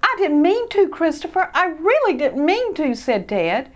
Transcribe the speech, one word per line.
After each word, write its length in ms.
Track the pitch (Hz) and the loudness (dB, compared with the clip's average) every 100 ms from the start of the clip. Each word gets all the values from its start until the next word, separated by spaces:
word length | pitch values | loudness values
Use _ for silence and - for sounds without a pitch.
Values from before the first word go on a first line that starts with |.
I 120 | - 494 | 0 0
didn't 240 | 370 294 | 2 4
mean 260 | 320 440 466 | 4 2 0
to, 180 | 403 381 | 0 0
Christopher. 600 | - 330 302 330 - - | 2 -2 -2 -4 -4 -2
I 120 | - 359 | 0 -2
really 500 | 320 339 571 494 262 | 0 0 2 2 0
didn't 280 | 285 262 | -2 0
mean 300 | 294 415 494 | 0 0 -2
to, 200 | 349 302 | -2 -2
said 340 | 240 - 220 - | -2 -2 -4 -2
Ted. 420 | 208 165 202 269 | -2 0 -2 -6